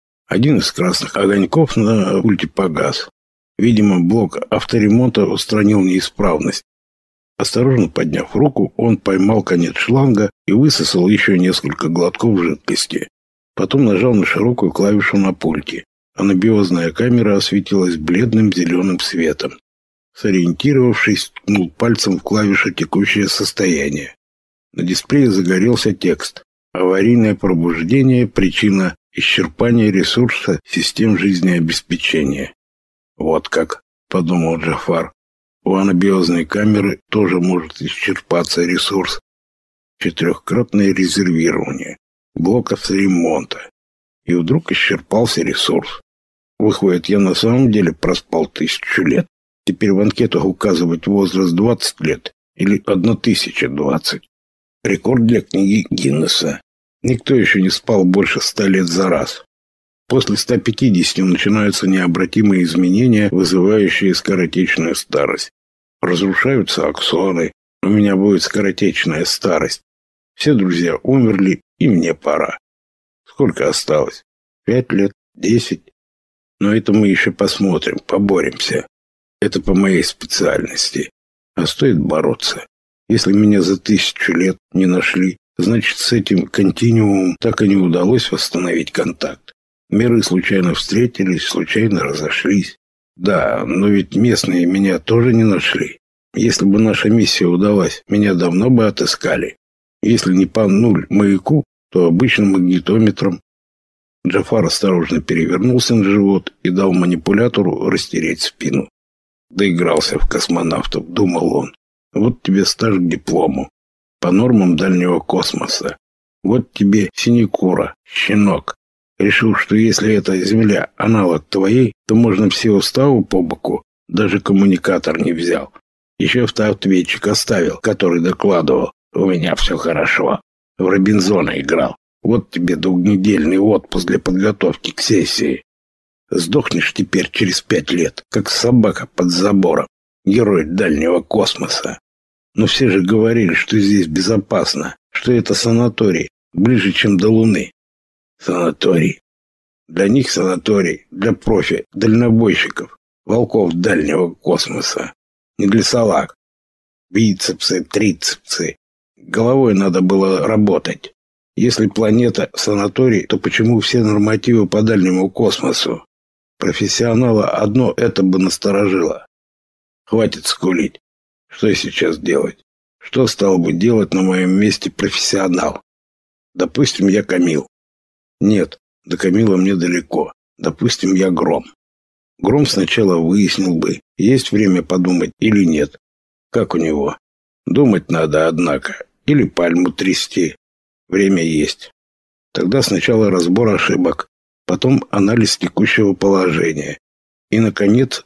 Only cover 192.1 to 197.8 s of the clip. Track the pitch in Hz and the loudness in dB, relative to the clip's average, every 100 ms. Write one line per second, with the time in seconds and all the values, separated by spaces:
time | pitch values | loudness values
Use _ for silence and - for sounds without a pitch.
192.1 | _ _ _ _ 82 90 135 - 92 - | _ _ _ _ -4 0 0 0 0 2
193.1 | 110 104 92 85 98 113 95 - 92 87 | 2 2 2 2 2 2 0 -2 0 -2
194.1 | - - _ _ _ - 92 127 139 - | -4 -10 _ _ _ -6 -2 2 0 0
195.1 | 101 98 117 104 - - - 107 - 101 | 0 2 2 0 -2 -4 -2 0 2 0
196.1 | 92 98 98 92 80 82 76 71 - _ | 2 2 2 0 0 -2 -4 -8 -12 _
197.1 | _ _ _ _ 107 110 - | _ _ _ _ 0 0 0